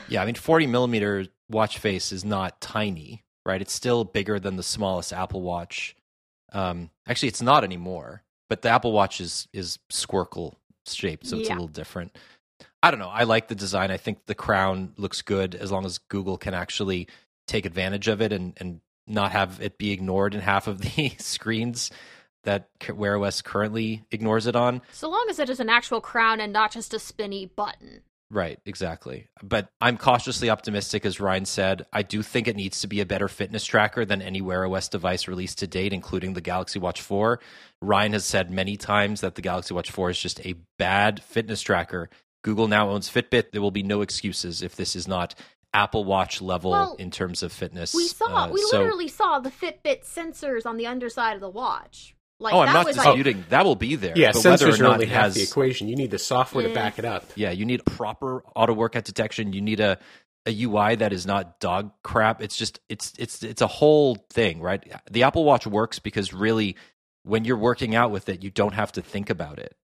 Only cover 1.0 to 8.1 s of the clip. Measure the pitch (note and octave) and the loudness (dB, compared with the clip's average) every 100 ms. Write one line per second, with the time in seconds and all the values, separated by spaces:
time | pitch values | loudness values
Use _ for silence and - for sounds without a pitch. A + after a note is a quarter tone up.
1 | G2+ G2 F#2+ _ - A2 G#2+ - G#2+ F#2+ | 2 0 -4 _ -4 0 0 0 -2 -2
2 | - F#2+ G#2 G2+ F#2 - - A2 G#2 E2+ | -4 -6 -4 -2 -4 -8 -6 -4 -2 -4
3 | - A2 _ _ - F#2+ G2 - B2 A#2+ | -10 -18 _ _ -4 -4 -4 -4 0 2
4 | G#2 A2 G2+ G#2 G2 F#2 F2 - G2+ F2+ | 0 -2 -2 -2 -4 -4 -6 -2 -2 -2
5 | E2+ F2+ F#2 F#2+ F2+ F2 F2 - - - | -4 -6 -6 -4 -4 -6 -8 -10 -10 -14
6 | _ _ _ _ _ G2+ F#2 F2 E2+ _ | _ _ _ _ _ -4 -4 -4 -10 _
7 | - A#2+ B2+ - A#2+ C#3+ G2 F2+ F2+ F2 | -6 -2 -2 0 4 4 4 -4 -8 -8
8 | B1+ | -10